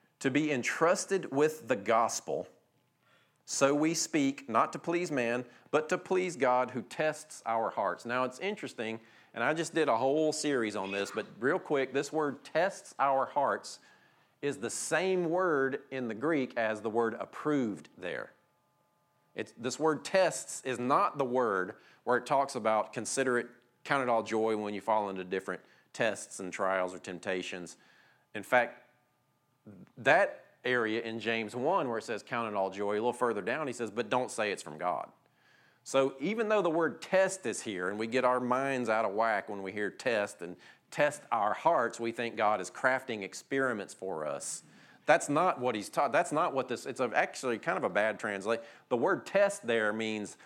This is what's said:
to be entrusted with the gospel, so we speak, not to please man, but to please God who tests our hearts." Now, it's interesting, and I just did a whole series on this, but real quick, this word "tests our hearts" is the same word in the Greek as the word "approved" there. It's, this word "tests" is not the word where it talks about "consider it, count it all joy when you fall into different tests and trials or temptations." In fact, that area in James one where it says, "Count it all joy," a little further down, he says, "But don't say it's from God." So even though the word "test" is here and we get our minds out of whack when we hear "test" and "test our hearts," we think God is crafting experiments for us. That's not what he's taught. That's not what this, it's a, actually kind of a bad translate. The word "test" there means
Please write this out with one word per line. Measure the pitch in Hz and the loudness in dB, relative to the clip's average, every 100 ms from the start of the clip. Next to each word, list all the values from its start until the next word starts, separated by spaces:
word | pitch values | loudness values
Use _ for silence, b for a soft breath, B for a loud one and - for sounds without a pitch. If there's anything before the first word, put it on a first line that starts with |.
| b - | b -4
to | 139 | 0
be | 131 151 | 2 2
entrusted | 135 - - 165 196 - 196 143 | 0 -2 2 4 4 0 -2 0
with | 139 156 156 - | 2 2 2 -2
the | 120 | 0
gospel, | 101 113 113 - - 76 90 - _ _ _ _ b b b b - | 4 4 4 0 -4 -6 -6 -14 _ _ _ _ b b b b -8
so | - 139 | 2 4
we | 147 156 | 4 2
speak, | 160 - 160 135 139 - | 0 0 2 0 -2 0
not | 113 151 | 2 2
to | 160 | -2
please | - 175 175 | -4 -2 -2
man, | 143 117 123 123 B B | 0 0 -2 -4 B B
but | 151 156 | 0 2
to | 180 | -2
please | - 185 185 165 | 0 0 0 2
God | 131 127 123 | 4 4 2
who | 120 | -2
tests | 104 - 156 147 - - - | -6 -2 0 -2 -8 -10 -2
our | 113 107 | 0 0
hearts." | 101 101 90 | 0 -2 -2
Now, | 117 123 | -2 0
it's | 127 127 | -2 -2
interesting, | 190 208 127 - 110 110 B B B | -6 -4 -8 -6 -6 -6 B B B
and | - | -2
I | 117 | 0
just | 160 160 | 0 0
did | - 147 | 2 4
a | 113 | 4
whole | 135 147 156 | 4 2 2
series | 151 151 135 110 101 | 0 0 2 0 -2
on | 95 | -2
this, | 98 101 | -2 -2
but | 110 104 - | -4 -6 -2
real | 123 180 | 0 0
quick, | - 147 131 | 0 0 0
this | 131 135 | -2 -2
word | 156 151 123 | -2 -2 -4
"tests | - 156 185 190 - - | -4 0 0 -2 -10 0
our | 139 135 | 2 2
hearts" | 123 - 135 104 - - b b b b b _ | 2 2 2 0 -4 -16 b b b b b _
is | 143 127 | -4 -4
the | 113 | -4
same | - - 156 185 185 170 | -6 -2 0 2 2 2
word | 175 185 147 135 135 - | 2 2 2 2 -2 -6
in | 131 120 | -6 -4
the | |
Greek | 107 143 156 123 - | -2 0 2 0 0
as | 110 107 | -2 -2
the | 110 | -2
word | 110 113 110 | 0 0 -2
"approved" | - - 151 147 120 90 - - | -8 -6 0 2 2 -2 -10 -10
there. | 87 69 50 - _ _ _ _ _ _ _ _ _ | -6 -6 -8 -14 _ _ _ _ _ _ _ _ _
It's, | - 110 - | -10 -10 -8
this | 117 127 | -6 0
word | 156 147 | 0 0
"tests" | - 190 180 - - - 135 | 0 2 2 0 -8 -8 -6
is | 120 | -2
not | 123 156 196 147 | 2 2 2 0
the | |
word | 131 127 120 98 92 107 B B | 0 2 2 2 -2 -6 B B
where | - 123 | 0 0
it | 120 | 2
talks | 139 135 | 2 2
about | 127 110 110 104 | 0 2 2 0
"consider | - 107 - 131 120 | -4 -4 0 2 0
it, | 120 - _ _ | -2 -10 _ _
count | - 143 | -2 0
it | 127 | 2
all | 113 | 0
joy | 107 113 110 | 2 0 0
when | 107 104 | 0 -2
you | 104 | -4
fall | 95 107 101 | 0 0 0
into | 95 | -4
different | 90 95 - 90 b b b | -4 -4 -4 -8 b b b
tests | - 117 101 - - | -2 0 0 -8 -10
and | 92 | -8
trials | 90 98 95 92 | -2 0 2 0
or | 90 | -4
temptations." | - 90 101 92 90 92 87 - b b b b b | -10 -8 -4 -4 -4 -8 -12 -16 b b b b b
In | 107 | -14
fact, | 98 123 117 - _ _ _ _ _ _ _ _ - 98 92 - | 2 2 2 -4 _ _ _ _ _ _ _ _ -20 -20 -20 -2
that | 123 160 202 - - _ | 4 6 4 0 -18 _
area | 127 123 110 110 | 0 0 2 0
in | 113 113 | -4 -4
James | 104 113 107 120 | -2 -2 -2 -2
one | 135 190 139 | 0 0 0
where | 113 | -4
it | |
says, | 107 107 | -4 -8
"Count | - - 110 | -6 -4 -2
it | |
all | 104 95 | -2 -2
joy," | 95 101 | -2 -2
a | 104 | 0
little | 120 | 0
further | 117 123 104 | 0 -2 -2
down, | 95 139 147 | -2 -4 -4
he | |
says, | 117 113 | -4 -4
"But | 104 107 | -4 -2
don't | 127 123 | -2 -2
say | - 107 | -2 -2
it's | 92 | -4
from | - 78 | -8 -6
God." | 87 71 - _ b b b b b b | -2 -2 -6 _ b b b b b b
So | - 135 135 - | -2 2 2 0
even | 151 220 214 | -2 -2 2
though | 214 | 2
the | 175 | 2
word | 160 160 - | 2 0 -2
"test" | - 190 190 185 120 | 0 2 2 0 -4
is | 98 | -4
here | 117 95 90 | -4 -4 -2
and | 104 | -2
we | 113 | -2
get | 127 123 | 2 4
our | 127 | 2
minds | 123 123 139 131 117 | 2 0 0 0 0
out | 110 107 | 2 2
of | |
whack | 101 113 104 95 | 2 2 0 -2
when | 101 | -6
we | 95 | -6
hear | 104 104 | -4 -4
"test" | - 127 113 95 - | -2 0 0 0 -4
and | 87 90 B B _ | -12 -12 B B _
"test | - 147 143 - | 0 0 0 -2
our | 117 104 | 2 2
hearts," | 98 127 139 117 - | 2 4 4 2 0
we | 117 | -4
think | 120 117 110 | -2 -2 2
God | 104 107 | 2 2
is | 90 | -2
crafting | - 131 131 - 110 | 0 2 2 0 -6
experiments | 95 - - 135 131 110 92 | -6 -10 -4 0 0 -2 -6
for | - 95 82 | -8 -6 -4
us. | 76 69 - - B B B B - | -4 -4 -6 -10 B B B B 4
That's | 139 - | 4 4
not | 147 180 139 | 2 2 2
what | 123 | 0
he's | 110 101 | -2 -2
taught. | - 143 | 0 2
That's | 139 175 | 2 2
not | 151 170 | 0 0
what | 135 127 | 0 -2
this, | 117 139 | -4 -6
it's | 127 | -4
a, | 123 | 0
actually | 107 147 - 131 113 | 2 0 -2 -4 -2
kind | - 180 | -2 -2
of | |
a | 113 | 0
bad | 92 107 98 | 2 0 0
translate. | 113 98 98 117 B B - | -4 -2 -2 -2 B B -2
The | 123 | 0
word | 151 170 - | 2 0 0
"test" | 196 202 196 117 | 2 4 2 0
there | 117 107 | 2 2
means | 110 110 107 101 - | 0 -2 -4 -6 -12